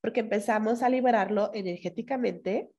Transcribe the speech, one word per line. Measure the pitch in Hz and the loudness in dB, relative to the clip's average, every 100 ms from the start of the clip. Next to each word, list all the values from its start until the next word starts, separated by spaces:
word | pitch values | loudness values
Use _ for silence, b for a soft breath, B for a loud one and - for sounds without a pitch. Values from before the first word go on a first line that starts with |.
Porque | 220 233 | -2 -2
empezamos | 220 202 214 214 220 240 | 0 -2 0 0 2 2
a | 247 | 2
liberarlo | 254 254 226 190 208 208 | 2 4 4 2 0 0
energéticamente | 220 185 175 180 175 233 269 233 180 - 208 - | -2 -6 -6 -6 -8 -6 -2 -2 -2 -2 -4 -4